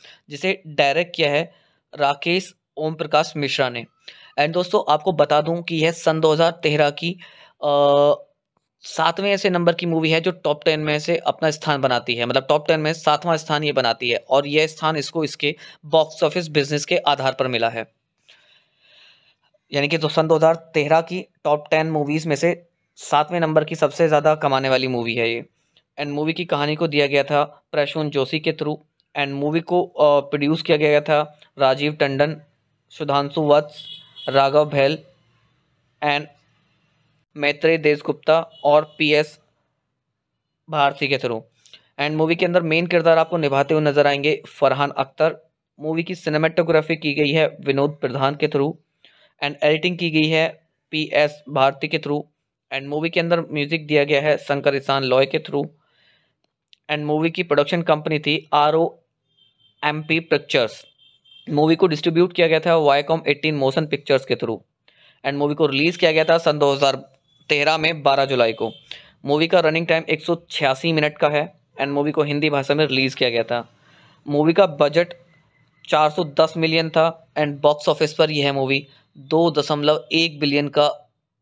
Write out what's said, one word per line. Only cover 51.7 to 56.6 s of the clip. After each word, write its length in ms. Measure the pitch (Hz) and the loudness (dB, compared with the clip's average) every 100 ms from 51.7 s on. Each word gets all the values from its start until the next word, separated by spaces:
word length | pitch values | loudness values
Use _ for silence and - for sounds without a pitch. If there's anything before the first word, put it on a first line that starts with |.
| 139 151 | 0 -6
के 120 | 156 | -6
through। 220 | 143 147 - _ _ _ _ | -4 -6 -6 _ _ _ _
And 120 | 135 139 | -12 -6
मूवी 240 | 147 165 | -6 -2
के 100 | 170 | -2
अंदर 220 | 170 170 | 0 -2
म्यूजिक 460 | 165 151 143 160 151 | -2 -6 -4 -6 0
दिया 160 | 151 | 2
गया 180 | 143 143 | 2 2
है 160 | 151 139 | 2 -2
शंकर 380 | - 143 139 139 | -2 0 0 -2
एहसान 280 | 135 135 | -2 -2
लॉय 220 | 131 127 135 | 2 2 2
के 140 | 156 | -2
through। 260 | 151 147 151 _ _ _ _ _ _ _ _ _ | -4 -6 -6 _ _ _ _ _ _ _ _ _